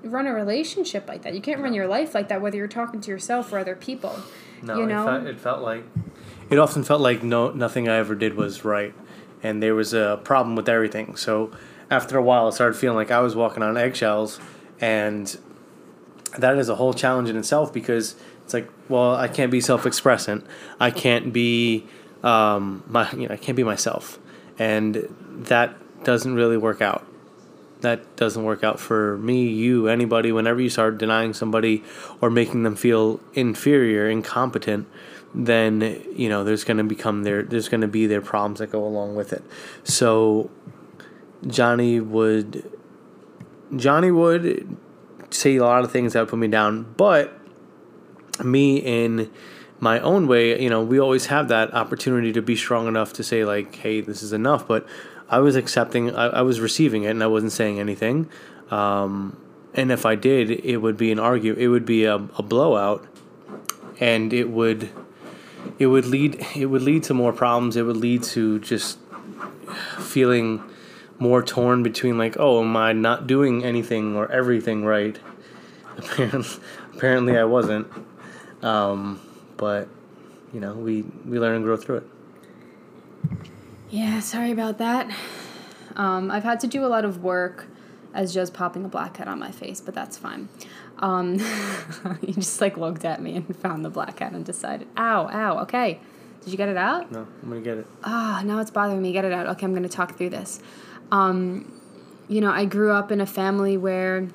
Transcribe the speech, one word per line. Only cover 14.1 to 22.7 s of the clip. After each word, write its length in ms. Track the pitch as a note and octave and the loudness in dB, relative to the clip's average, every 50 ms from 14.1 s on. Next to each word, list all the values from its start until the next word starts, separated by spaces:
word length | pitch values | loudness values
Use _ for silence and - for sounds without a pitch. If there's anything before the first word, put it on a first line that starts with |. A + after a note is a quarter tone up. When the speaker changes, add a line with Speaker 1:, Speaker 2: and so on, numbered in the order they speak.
| G#2 G#2+ A2 G#2+ - - - - - - - - - - | 0 0 -2 -4 -6 -12 -18 -20 -20 -20 -20 -20 -10 -4
Speaker 2:
and 560 | - A2+ A2 G#2+ G#2 G#2+ G#2 G#2 G2+ F#2+ - - - - - - - - - - - - - - - - - - - - - - | -2 0 0 0 0 -2 -4 -6 -8 -10 -12 -14 -16 -20 -20 -20 -20 -20 -20 -20 -20 -20 -20 -20 -20 -20 -20 -16 -16 -14 -6 0
that 200 | B2 B2+ C3+ C#3 | 2 4 4 4
is 100 | C3 A2+ | 2 0
a 60 | A2 | 0
whole 180 | G#2 B2 C3 B2 | 2 2 0 0
challenge 360 | B2 - B2+ B2+ B2+ B2 A#2 | 2 0 0 2 2 0 -2
in 80 | A2 A2 | -2 -4
itself, 360 | A2 - - D3 D#3 D3 - | -2 0 2 2 0 0 -2
because 420 | A#2+ - - A#2+ A#2 A2 - - - - - - - - | -6 -2 -2 0 0 -2 -4 -8 -14 -20 -20 -20 -20 -14
it's 80 | - - | -6 -6
like, 160 | A#2+ - - - - - - | -6 -6 -6 -16 -20 -8 -2
well, 260 | C3 B2 B2 B2 B2+ | 2 4 4 4 4
I 120 | B2+ B2+ A#2 | 2 0 -2
can't 240 | - - C#3 B2 | 0 0 0 2
be 80 | B2 B2+ | 2 0
self-expressant. 840 | A#2 - C3 A#2 - B2+ A2+ - - C3+ B2 G#2 - - G#2 G#2+ - - - - - - - - | 2 2 2 2 2 0 -2 2 4 4 4 4 2 -4 -4 -6 -6 -12 -20 -20 -18 -20 -4 0
I 120 | - B2 | 0 0
can't 420 | A#2+ - - B2+ A#2+ A#2+ - B2+ A2+ | 0 2 2 2 2 2 0 -2 0
be, 520 | A#2+ A#2+ A#2+ A#2+ A#2 A#2 A#2 A2+ A2 A2 - - - - - - - - | 0 2 2 2 2 2 2 2 0 -2 -8 -20 -20 -20 -20 -20 -2 2
um, 600 | A#2 A#2 A2 G#2+ G#2+ G#2 G2+ G2 G2 | 4 6 6 6 6 4 2 -2 -4